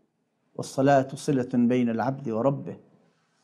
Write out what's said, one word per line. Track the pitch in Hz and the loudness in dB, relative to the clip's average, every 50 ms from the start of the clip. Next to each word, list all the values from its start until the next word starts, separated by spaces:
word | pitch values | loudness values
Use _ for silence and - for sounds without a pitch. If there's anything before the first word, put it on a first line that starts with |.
| _ _ _ _ _ _ _ _ _ _ _ | _ _ _ _ _ _ _ _ _ _ _
والصلاة | - 123 - - 139 131 143 143 135 131 135 - | -12 -12 -6 -2 2 4 4 6 4 4 0 -4
صلة | - - - 143 131 120 - - | -8 -4 -2 0 0 0 0 0
بين | 123 120 117 127 127 123 117 | 2 2 4 2 2 0 0
العبد | 113 113 107 135 135 139 - - | 0 -2 -2 -2 -4 -4 -6 -4
وربه، | 110 110 123 139 143 131 - 104 95 - - _ _ _ _ _ _ _ _ _ _ _ | -2 0 0 0 0 -2 -6 -12 -14 -16 -18 _ _ _ _ _ _ _ _ _ _ _